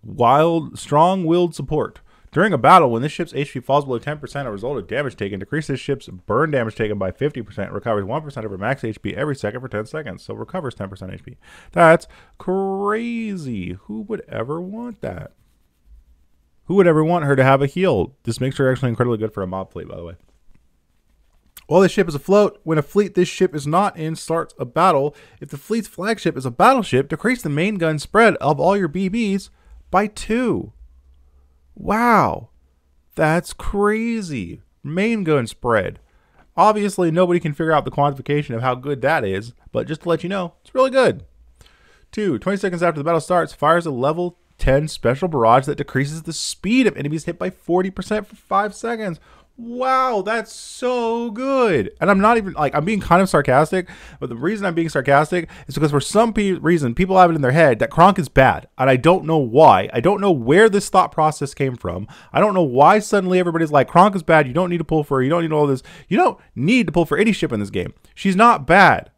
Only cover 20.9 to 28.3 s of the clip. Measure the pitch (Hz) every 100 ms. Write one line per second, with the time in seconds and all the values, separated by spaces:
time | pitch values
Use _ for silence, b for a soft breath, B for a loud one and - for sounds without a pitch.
20.9 | _ _ _ _ _ _ - _ 165 190
21.9 | - 175 143 - 202 202 - - 156 143
22.9 | 196 208 - 180 - 185 151 143 165 202
23.9 | - 156 160 - 160 - - 123 156 185
24.9 | 156 143 b b b 143 143 - 226 208
25.9 | - 190 226 - - 131 123 208 269 190
26.9 | 127 139 156 220 247 160 143 185 208 165
27.9 | 156 - 202 226